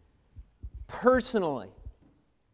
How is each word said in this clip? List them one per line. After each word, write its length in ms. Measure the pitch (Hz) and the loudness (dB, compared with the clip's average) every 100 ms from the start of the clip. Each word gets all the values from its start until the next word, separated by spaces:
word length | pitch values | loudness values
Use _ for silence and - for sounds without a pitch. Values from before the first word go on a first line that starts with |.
| _ _ _ - - _ - - - | _ _ _ -20 -20 _ -14 -14 -14
personally?" 840 | - 240 254 - 220 170 131 95 - - - - _ _ _ _ | 0 4 4 2 0 0 -4 -8 -16 -20 -20 -20 _ _ _ _